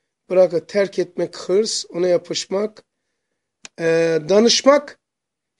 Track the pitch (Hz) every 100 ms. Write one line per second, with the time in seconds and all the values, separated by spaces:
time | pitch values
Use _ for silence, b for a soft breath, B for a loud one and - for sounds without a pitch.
0 | _ _ - 185 175 165 - 202 190 190
1 | 175 - 170 - - 196 220 - - 170
2 | 180 170 - 160 - 190 214 - _ _
3 | _ _ _ _ _ _ - - 165 165
4 | 165 160 151 202 233 - 262 196 - -
5 | _ _ _ _ _